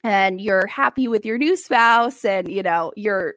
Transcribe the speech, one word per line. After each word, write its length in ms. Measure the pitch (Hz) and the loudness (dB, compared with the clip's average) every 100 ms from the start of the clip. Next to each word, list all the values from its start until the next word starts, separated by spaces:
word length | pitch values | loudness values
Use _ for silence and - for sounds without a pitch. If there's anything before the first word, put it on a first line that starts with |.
And 380 | 233 196 190 185 | 0 2 2 0
you're 260 | 202 190 196 | 0 0 0
happy 400 | - 269 269 247 | 0 0 0 -2
with 180 | 226 220 | -2 -2
your 120 | 240 | -2
new 180 | 294 359 | 0 0
spouse 680 | - 247 233 233 240 240 214 | 0 2 4 4 2 -2 -2
and, 260 | 190 180 | -2 -2
you 100 | 185 | -4
know, 280 | 185 170 165 - | 0 0 -2 -6
you're 400 | 208 196 170 | -4 -2 -4